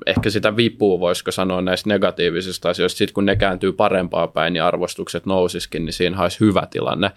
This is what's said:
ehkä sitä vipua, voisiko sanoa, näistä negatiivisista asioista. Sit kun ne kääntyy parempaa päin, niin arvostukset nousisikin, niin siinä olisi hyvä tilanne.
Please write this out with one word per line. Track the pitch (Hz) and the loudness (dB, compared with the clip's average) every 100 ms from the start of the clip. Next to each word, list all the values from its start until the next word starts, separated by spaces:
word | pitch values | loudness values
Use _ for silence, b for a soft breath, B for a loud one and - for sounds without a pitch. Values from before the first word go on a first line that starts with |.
| - | -2
ehkä | 110 110 | 0 0
sitä | 101 107 107 | 0 0 2
vipua, | 117 117 104 87 | 0 2 2 4
voisiko | 87 90 - | 2 0 -2
sanoa, | 92 92 92 | -2 -2 0
näistä | 92 92 107 | 0 0 0
negatiivisista | 101 95 85 87 85 95 90 87 | 2 2 0 0 0 -4 -4 -2
asioista. | 92 92 - | 0 0 0
Sit | 101 | -2
kun | - 98 | 0 0
ne | 98 | 2
kääntyy | 98 92 95 | 0 0 -2
parempaa | 90 104 95 90 85 82 | 2 2 2 0 -2 -2
päin, | 78 80 | 0 0
niin | 85 | 2
arvostukset | 85 85 87 - 92 - 98 | 0 0 -2 -6 -8 -6 -2
nousisikin, | 95 90 87 - 82 | 0 0 -2 -8 -6
niin | 80 | -6
siinä | - 87 95 | -2 -2 0
olisi | - - | -2 2
hyvä | 107 90 - | 2 2 0
tilanne. | - - 82 98 | -4 -4 -2 -2